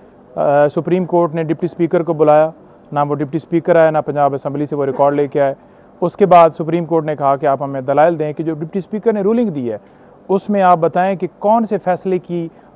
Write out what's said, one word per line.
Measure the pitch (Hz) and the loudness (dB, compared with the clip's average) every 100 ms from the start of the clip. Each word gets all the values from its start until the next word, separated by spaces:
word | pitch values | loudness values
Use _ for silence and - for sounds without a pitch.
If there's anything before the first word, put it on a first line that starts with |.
| - - - 160 151 143 147 | -20 -20 -12 -4 0 2 2
सुप्रीम | 170 160 180 170 | 0 -2 -2 0
कोर्ट | 175 170 | 0 0
ने | 165 | -2
डिप्टी | 156 160 170 | -4 -4 -4
स्पीकर | - 165 175 | -2 -2 0
को | 170 | -2
बुलाया, | 151 151 151 160 - - - - | 0 4 4 4 -2 -20 -20 -8
ना | 147 | -4
वो | 147 | -2
डिप्टी | 143 143 160 | -4 -4 -6
स्पीकर | - 165 180 170 | -4 -2 2 4
आया, | 160 | 4
ना | 156 | 2
पंजाब | 147 143 143 | -2 0 0
असम्बली | 135 147 143 147 | 0 -6 -6 -4
से | 143 | -4
वो | 135 | -2
record | 131 143 143 | 2 2 2
लेके | 143 147 | -2 0
आए। | 139 135 - - - _ | -2 -2 -12 -20 -20 _
उसके | 175 - 190 | -6 0 4
बाद | 175 165 | 6 6
सुप्रीम | - 156 170 156 | 2 -4 -4 -2
कोर्ट | 165 151 | -2 -2
ने | 147 | -2
कहा | 139 139 | -2 0
कि | 147 | 0
आप | 135 | -2
हमें | 139 139 131 | -4 -6 -2
दलाइल | 143 165 160 | 2 2 2
दें | 151 | -4
कि | 147 | -6
जो | 160 151 | -6 -6
डिप्टी | 160 196 | -6 -8
स्पीकर | - 214 226 | -8 -4 -2
ने | 214 | 0
रूलिंग | 196 233 220 | 0 0 -2
दी | 147 120 | -4 -6
है | 104 - - - - - | -8 -12 -20 -20 -16 -4
उसमें | 190 - 202 | -4 -2 2
आप | 185 175 | 4 4
बताएं | 165 175 190 185 | 2 0 -2 -2
कि | 185 | -8
कौन | - 208 233 226 | -4 0 0 0
से | 208 | -4
फैसले | 185 175 190 180 | -2 -4 -2 -4
की | 180 175 165 - - | -4 -8 -8 -12 -20